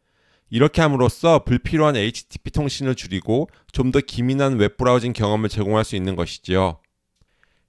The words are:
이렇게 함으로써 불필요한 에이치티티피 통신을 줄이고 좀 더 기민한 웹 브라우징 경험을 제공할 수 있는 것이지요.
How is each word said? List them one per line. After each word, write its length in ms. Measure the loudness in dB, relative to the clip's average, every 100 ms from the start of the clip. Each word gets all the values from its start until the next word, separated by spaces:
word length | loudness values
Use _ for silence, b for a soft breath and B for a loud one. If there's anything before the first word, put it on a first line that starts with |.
| _ _ _ _ -4
이렇게 320 | 2 2 2
함으로써 640 | 2 4 2 2 4 4
불필요한 520 | 2 -2 0 2 2 2
에이치티티피 540 | -2 -4 -14 -14 -8
통신을 440 | -4 -4 -4 -4
줄이고 540 | -4 -6 -6 -2 -2 -2 b b
좀 180 | -4 0
더 100 | 0
기민한 560 | -2 -4 -2 0 0 2
웹 200 | 0 2
브라우징 360 | 2 2 0
경험을 360 | -2 0 0 -2
제공할 360 | -2 0 0
수 120 | -2 -4
있는 200 | -4 -4
것이지요. 600 | -6 -6 -2 0 0 -4 _ _ _ _ _ _ _ _